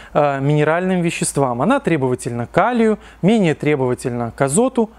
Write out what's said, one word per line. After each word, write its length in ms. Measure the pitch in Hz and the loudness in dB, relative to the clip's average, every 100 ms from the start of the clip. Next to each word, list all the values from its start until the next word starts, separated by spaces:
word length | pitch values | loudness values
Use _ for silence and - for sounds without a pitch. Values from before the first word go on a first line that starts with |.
| - | -4
а, 260 | - 147 139 | 0 0 0
минеральным 600 | 139 151 147 165 185 185 | 0 2 2 0 0 0
веществам. 600 | 170 - 165 - 135 120 | -2 -2 -4 0 -2 0
Она 180 | 151 277 | 0 0
требовательна 680 | - 165 131 123 - 120 117 | 0 0 0 -2 -6 -8 -4
к 60 | |
калию, 480 | - 208 247 220 208 - - | 0 0 2 0 0 -6 -2
менее 340 | 170 226 175 143 | 2 2 2 0
требовательна 760 | 143 147 127 123 135 120 117 - | 0 0 0 -2 -4 -6 -8 -2
к 60 | |
азоту, 500 | 139 151 254 254 220 | 0 2 0 0 -4